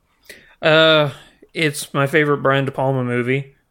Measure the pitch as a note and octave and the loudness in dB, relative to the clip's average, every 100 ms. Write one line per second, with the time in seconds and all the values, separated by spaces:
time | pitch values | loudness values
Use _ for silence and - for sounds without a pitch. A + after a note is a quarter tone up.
0 | _ _ - - _ - D#3+ D#3 D#3+ D#3 | _ _ -20 -20 _ -4 2 4 4 4
1 | D3 - - _ - - D#3+ C#3+ - D3 | 0 -6 -20 _ -14 -6 -4 -4 -8 -4
2 | C#3 D#3 D3 C#3+ C3+ C#3 C3+ C3 C3+ C3+ | 0 2 2 0 0 0 -2 -4 -2 -2
3 | B2 B2 A#2+ C3+ C#3 _ _ | -2 -4 -2 -4 -6 _ _